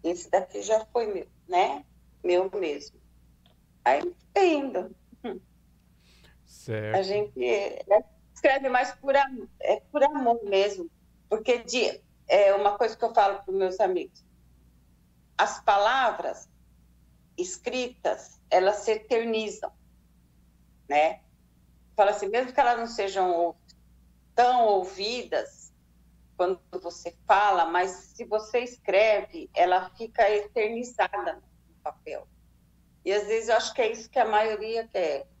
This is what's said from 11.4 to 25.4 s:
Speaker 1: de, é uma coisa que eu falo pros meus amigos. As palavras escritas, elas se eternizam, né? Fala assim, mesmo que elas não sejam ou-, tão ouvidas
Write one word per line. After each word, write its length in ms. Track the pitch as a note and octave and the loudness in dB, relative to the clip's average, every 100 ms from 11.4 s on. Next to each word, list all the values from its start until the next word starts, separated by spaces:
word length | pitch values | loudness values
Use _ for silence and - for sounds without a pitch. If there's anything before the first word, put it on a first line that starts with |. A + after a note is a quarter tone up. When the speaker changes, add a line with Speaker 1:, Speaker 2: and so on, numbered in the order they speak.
| A3 A#3+ | 0 -2
Speaker 1:
de, 420 | A#3 B3 A3 - _ _ - | 0 -2 -2 -4 _ _ 2
é 260 | F#3+ G3+ | 4 6
uma 240 | G3 G3+ G#3 | 4 2 2
coisa 180 | A3+ - | -2 -2
que 80 | |
eu 100 | A3+ | 0
falo 280 | A3+ G3 G3 | 2 2 0
pros 120 | - F#3+ | -4 -2
meus 240 | F#3 F#3 | -2 0
amigos. 460 | G3 F3+ - - _ _ _ _ _ _ _ _ _ _ _ - | 0 0 -6 -16 _ _ _ _ _ _ _ _ _ _ _ -2
As 220 | A3 - | -2 0
palavras 880 | - G3+ G#3 C4 B3 - B2+ - - _ _ _ _ _ _ _ _ - | 2 4 4 2 0 -2 -8 -10 -18 _ _ _ _ _ _ _ _ -8
escritas, 1000 | F3+ - B3 B3+ B3 - - - - _ _ | -8 -6 -6 -6 -6 -6 -6 -6 -10 _ _
elas 280 | F3+ F#3+ G#3 | 2 2 0
se 140 | - | -2
eternizam, 800 | G#3+ - A#3 A#3 A3 G#3+ - - _ _ _ _ _ _ _ _ _ _ _ _ | -4 0 -2 0 -4 -4 -10 -14 _ _ _ _ _ _ _ _ _ _ _ _
né? 320 | D3 D#3 - _ _ _ _ _ _ _ - | 2 2 0 _ _ _ _ _ _ _ 2
Fala 160 | G3+ | 2
assim, 160 | G#3 G3 | 2 -2
mesmo 260 | A3+ B3+ | -2 -2
que 60 | - | 0
elas 180 | B3 A#3 | 2 0
não 100 | A#3 | -4
sejam 440 | A3+ G3 G3 F3+ | -4 -4 0 0
ou-, 240 | E3+ E3+ - _ _ _ _ _ _ _ | 2 0 -4 _ _ _ _ _ _ _
tão 320 | - B3 B3 A3+ | 2 4 4 4
ouvidas 1040 | G3 F#3 - G3+ B3 - D3 | 2 -2 -8 -6 -6 -4 -6